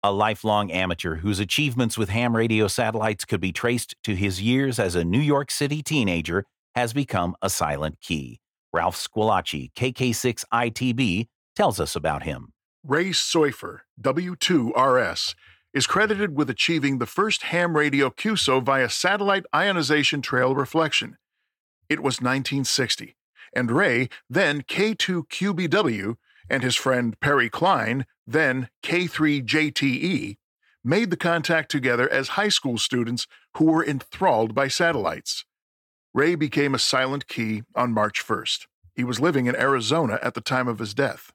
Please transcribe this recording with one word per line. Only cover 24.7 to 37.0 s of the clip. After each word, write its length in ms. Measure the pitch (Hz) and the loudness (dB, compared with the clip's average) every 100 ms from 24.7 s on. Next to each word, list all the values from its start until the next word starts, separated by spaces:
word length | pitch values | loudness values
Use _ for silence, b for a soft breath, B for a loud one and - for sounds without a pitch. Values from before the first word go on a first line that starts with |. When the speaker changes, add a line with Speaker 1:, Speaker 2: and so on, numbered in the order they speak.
| - 214 | 0 0
Speaker 2:
two 320 | 220 - 180 - | 0 -2 -2 -4
Q 240 | - 196 | -4 -2
B 140 | 175 175 | 0 2
W, 480 | 180 180 110 98 117 b b b | 2 2 -2 -4 -8 b b b
and 140 | 131 | -2
his 100 | 127 | 0
friend 440 | 120 131 123 120 104 | 0 2 2 0 0
Perry 280 | 151 143 120 | 2 2 2
Klein, 560 | - 175 165 110 127 123 _ - | 2 2 2 0 -2 -4 _ -2
then 420 | 139 147 131 127 _ | 0 2 0 -4 _
K 240 | - 170 180 | -2 0 0
three 360 | - 151 143 | 0 2 2
J 280 | 117 156 151 | 0 0 0
T 180 | - 139 | 0 0
E, 500 | 127 175 - - 104 _ _ _ _ | 0 -2 -2 -4 -12 _ _ _ _
made 280 | 120 175 233 | 0 0 2
the 60 | 170 | 0
contact 540 | 175 170 151 165 151 | 0 0 2 0 0
together 380 | 147 127 120 127 | -2 2 2 2
as 180 | 135 135 | 0 -4
high 200 | - 208 | -2 0
school 300 | 196 135 117 | 0 -2 -4
students 480 | - 123 117 120 - b b - | -2 -2 -2 -4 -8 b b 2
who 100 | 160 | 4
were 180 | 160 | 4
enthralled 720 | - 139 - - 190 117 113 | 2 -4 -6 0 2 4 2
by 140 | 113 135 | 0 -2
satellites. 760 | - 170 151 92 78 - - - _ _ _ _ _ _ | 2 2 2 -2 -4 -8 -10 -10 _ _ _ _ _ _
Ray 200 | - 151 | 0 2
became 400 | 175 147 151 143 | 2 0 2 2
a 40 | 131 | 2
silent 480 | - 131 | 2 2